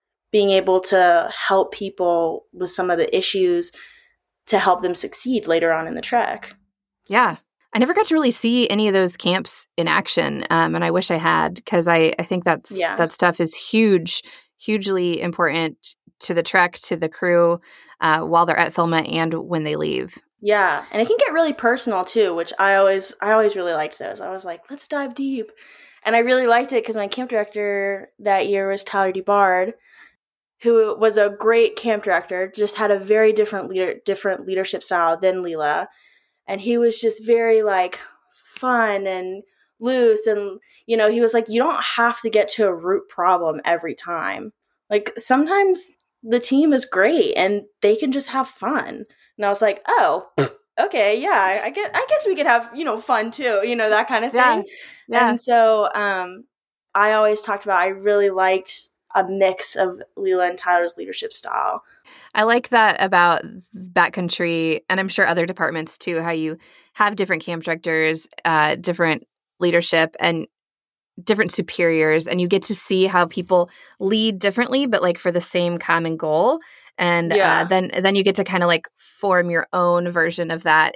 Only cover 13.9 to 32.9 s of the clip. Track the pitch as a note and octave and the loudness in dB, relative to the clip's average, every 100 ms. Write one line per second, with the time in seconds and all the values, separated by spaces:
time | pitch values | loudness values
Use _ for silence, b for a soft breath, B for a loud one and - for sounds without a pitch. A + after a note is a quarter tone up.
13.9 | F#3 E3 - B B B _ - G#3+ G3 | 4 2 -4 B B B _ -4 -4 -2
14.9 | F#3+ F3+ E3+ F3 E3+ E3+ D#3+ D#3+ - - | -2 -2 -2 -4 -2 -2 0 -4 -6 -14
15.9 | - _ _ - E3+ E3+ F#3+ F3+ - - | -14 _ _ -4 -2 0 0 0 -2 -8
16.9 | E3+ D#3+ - F3+ F3 E3+ E3+ B B B | -4 -6 -4 0 2 2 0 B B B
17.9 | - D#3+ D#3 D#3+ E3+ E3 D#3 E3+ E3+ E3+ | -4 0 0 2 2 2 2 0 0 0
18.9 | E3 - E3 E3 E3 - E3+ D3+ D#3 D3+ | 0 -2 -4 -4 -4 -6 -6 -4 -4 -4
19.9 | C#3+ F3+ - _ _ G3+ G#3 F#3 D3 - | -4 -6 -12 _ _ 0 2 2 0 -2
20.9 | G#3 A#3+ A4+ B4+ D#4+ D#4+ - A#3 B3+ B3+ | -2 0 0 0 2 0 0 0 0 -2
21.9 | G3 F#3 A3+ G3 E3+ E3+ - G3 G3 G3 | -4 -2 0 0 0 -6 0 2 4 4
22.9 | G3 F#3+ - G3+ A3 G#3+ G3+ F3 D#3+ D#3 | 2 -4 -6 2 2 2 0 -2 -2 -4
23.9 | - G2 - - F#3+ F#3 E3+ - C#4+ - | -8 -12 -10 -12 -10 -12 -14 -16 -18 -8
24.9 | D4 C#4 A#3+ C#4 C4 G#3+ _ B B B | -6 -6 -6 -6 -6 -8 _ B B B
25.9 | B - A3+ A#3+ B3+ B3 A#3 C4+ B3 A3+ | B 0 2 2 2 4 2 2 -2 -2
26.9 | A3 G3+ B3 B3+ A3+ G#3 G#3 G#3 G3+ G3 | -4 -6 -6 -4 -4 -4 -4 -4 -2 -2
27.9 | G3 - _ G#3 F#3+ - G3 G3 G3 - | -4 -10 _ 0 0 2 0 0 -4 -4
28.9 | G3 F#3+ F#3+ F#3 G3+ G3 F3+ F#3+ - b | -2 0 -2 0 4 4 2 0 -6 b
29.9 | b b b _ _ _ _ A#3 A3+ A3 | b b b _ _ _ _ 2 4 4
30.9 | - A3 G#3 G#3 G3+ A3 A#3 A3+ - A#3 | 2 2 4 2 2 2 4 4 0 -2
31.9 | G#3 G3+ F3 - F#3 F#3+ G3 G#3 - G#3+ | -2 0 -2 -2 -6 -6 -2 -4 0 0